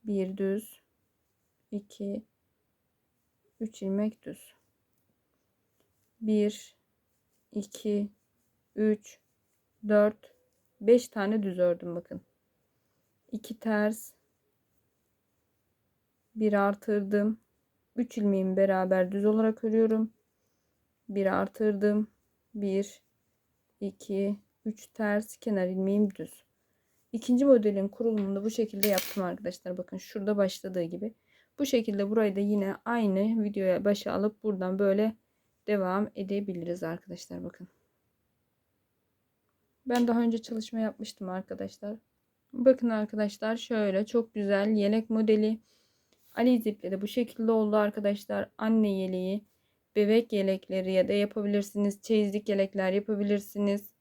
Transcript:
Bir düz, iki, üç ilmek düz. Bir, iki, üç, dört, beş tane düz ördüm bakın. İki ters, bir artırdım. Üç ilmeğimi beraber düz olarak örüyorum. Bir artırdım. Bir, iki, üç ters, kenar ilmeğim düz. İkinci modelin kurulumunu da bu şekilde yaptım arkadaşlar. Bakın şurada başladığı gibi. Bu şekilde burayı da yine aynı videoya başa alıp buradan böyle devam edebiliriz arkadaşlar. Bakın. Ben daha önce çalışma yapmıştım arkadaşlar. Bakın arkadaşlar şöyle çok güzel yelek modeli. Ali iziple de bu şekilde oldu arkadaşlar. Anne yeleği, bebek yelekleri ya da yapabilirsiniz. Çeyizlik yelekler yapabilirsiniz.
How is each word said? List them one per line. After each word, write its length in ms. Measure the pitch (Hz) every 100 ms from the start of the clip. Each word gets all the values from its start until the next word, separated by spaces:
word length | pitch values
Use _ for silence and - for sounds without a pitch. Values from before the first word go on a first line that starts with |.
Bir 340 | 220 202 190 196
düz, 440 | 196 196 220 - _ _ _ _ _ _ _ _ _
iki, 540 | 208 202 - 202 208 220 _ _ _ _ _ _ _ _ _ _ _ _ _
üç 220 | 220 -
ilmek 440 | 190 196 214 - -
düz. 300 | - - _ _ _ _ _ _ _ _ _ _ _ _ _ _ _ _ _
Bir, 540 | 220 214 208 214 - _ _ _ _ _ _ _ _
iki, 600 | 208 196 - 214 202 202 _ _ _ _ _ _ -
üç, 440 | 214 214 - - _ _ _ _ _ _ 208
dört, 480 | 208 208 - _ _ _ _ _ _
beş 260 | 202 240 -
tane 360 | 220 202 220
düz 160 | 196 180
ördüm 360 | 180 175 175 170
bakın. 260 | - 185 _ _ _ _ _ _ _ _ _ _ _
İki 280 | 220 - 220
ters, 520 | 220 214 208 220 - _ _ _ _ _ _ _ _ _ _ _ _ _ _ _ _ _ _ _ _ _ _ 220
bir 180 | 214
artırdım. 840 | 202 202 202 - 208 196 202 208 220 _ _ _ _ _ -
Üç 220 | 240 233
ilmeğimi 400 | 202 190 190 190
beraber 540 | 196 190 185 185 180
düz 140 | 196 208
olarak 380 | 214 220 220
örüyorum. 500 | 226 220 220 220 220 _ _ _ _ _ _ _ _ _ -
Bir 160 | 202 190
artırdım. 840 | 190 196 - 214 202 208 208 214 _ _ _ _ 208
Bir, 460 | 202 196 202 - _ _ _ _ _ _ _ _
iki, 600 | 196 - - 196 196 202 _ _ 220
üç 220 | 214 -
ters, 500 | - 208 208 214 -
kenar 300 | - 196 180
ilmeğim 480 | 185 190 202 208 196
düz. 280 | 160 - _ _ _ _ _ _ _
İkinci 340 | 226 240 247 277
modelin 420 | 247 208 196 196
kurulumunu 480 | - 233 214 196 196
da 80 |
bu 60 | 214
şekilde 380 | 220 220 202 202
yaptım 360 | 185 - -
arkadaşlar. 540 | 180 190 208 185 185 180
Bakın 200 | 180 190
şurada 400 | - 214 196 202
başladığı 460 | 190 - 190 185
gibi. 300 | 170 180 214 - _ _ _ -
Bu 60 | 277
şekilde 440 | 240 220 202 202
burayı 260 | 220 214 196
da 40 |
yine 360 | 202 208 196 - -
aynı 580 | 233 208 190 214 226
videoya 420 | 208 202 190 180 196
başa 260 | 202 -
alıp 320 | 190 208 214
buradan 360 | 214 190 185 190
böyle 360 | 202 196 220 220 _ _ _ _ -
devam 420 | 208 185 190 214 -
edebiliriz 680 | 196 202 202 180 170 175
arkadaşlar. 600 | 165 170 - 175 - 175
Bakın. 240 | 175 - 180 _ _ _ _ _ _ _ _ _ _ _ _ _ _ _ _ _ _ _ _ _ 262
Ben 220 | 240 240
daha 140 | 233
önce 160 | 233 226
çalışma 420 | 226 226 220 226
yapmıştım 500 | 220 - 214 - 185
arkadaşlar. 680 | 185 190 196 196 - 208 220 _ _ _ _ _
Bakın 360 | 247 247 262 240
arkadaşlar 680 | 220 214 214 208 - 220 233
şöyle 480 | - 226 202 190 214
çok 280 | 233 226
güzel 360 | 214 202 196 208
yelek 400 | 214 202 220 220
modeli. 500 | 220 220 214 214 220 _ _ _ _ _ _ _
Ali 200 | - 247
iziple 380 | 247 220 208 180
de 100 | 190
bu 60 | 208
şekilde 440 | - 233 - 220
oldu 240 | 226 214 214
arkadaşlar. 760 | 208 208 202 202 - 202 - -
Anne 340 | 220 220 214
yeleği, 540 | 190 185 185 185 208 _ _ _ _ _ 214
bebek 380 | 208 226 226
yelekleri 580 | 208 190 190 - 190 185
ya 160 | 185 185
da 60 |
yapabilirsiniz. 880 | 202 208 214 208 202 202 208 202 202
Çeyizlik 480 | - 214 202 208 208
yelekler 420 | 196 196 196 185
yapabilirsiniz. 960 | 196 208 202 202 208 208 202 202 202 202 _